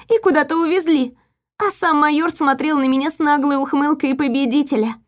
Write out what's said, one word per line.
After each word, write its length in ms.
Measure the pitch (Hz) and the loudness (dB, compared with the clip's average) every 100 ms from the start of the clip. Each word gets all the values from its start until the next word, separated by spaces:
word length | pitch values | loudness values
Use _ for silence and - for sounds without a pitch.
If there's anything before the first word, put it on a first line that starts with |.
| - | -2
и 100 | 453 | 0
куда-то 380 | 392 302 - 330 | 2 2 0 0
увезли, 600 | 320 370 330 294 254 - _ _ _ - | 0 0 2 0 0 -8 _ _ _ -4
а 120 | 403 | -4
сам 260 | - 339 302 | -2 0 2
майор 320 | 302 294 339 | 2 0 -2
смотрел 480 | - 285 269 311 294 | 0 0 0 0 0
на 80 | 262 | 0
меня 240 | 262 302 | 0 -2
с 80 | - | -2
наглой 380 | 302 294 285 277 | 0 2 0 0
ухмылкой 580 | 277 285 294 302 269 | 0 0 0 0 -2
победителя. 800 | 262 277 262 262 285 285 214 226 - | -2 -2 0 0 0 0 -2 -2 -6